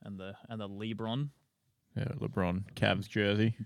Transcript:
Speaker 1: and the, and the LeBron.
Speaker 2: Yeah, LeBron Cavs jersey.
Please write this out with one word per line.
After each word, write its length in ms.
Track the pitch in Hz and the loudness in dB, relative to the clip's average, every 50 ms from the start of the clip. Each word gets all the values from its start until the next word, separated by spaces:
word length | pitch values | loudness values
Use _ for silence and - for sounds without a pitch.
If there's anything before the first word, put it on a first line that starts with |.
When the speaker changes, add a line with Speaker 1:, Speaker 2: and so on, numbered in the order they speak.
Speaker 1:
and 160 | - 101 101 95 | -14 -12 -10 -10
the, 140 | 92 95 95 - - - | -10 -12 -12 -14 -14 -12
and 100 | 117 110 | -10 -8
the 80 | 104 | -8
LeBron. 600 | 98 98 101 107 113 113 104 113 113 117 135 147 143 - _ _ _ _ _ _ _ _ _ _ _ - | -8 -8 -6 -4 -4 -4 -2 -2 -2 0 0 -2 -2 -6 _ _ _ _ _ _ _ _ _ _ _ -4
Speaker 2:
Yeah, 100 | - - - - - | -4 -2 -2 -2 -4
LeBron 540 | - 110 - 98 92 90 90 95 101 - - | -4 -2 0 0 2 2 0 0 -2 -6 -2
Cavs 320 | - 110 104 95 95 95 | 2 2 4 4 2 0
jersey. 480 | - - 110 104 101 104 104 110 113 113 - 110 | 0 2 2 4 4 6 6 6 4 2 0 -2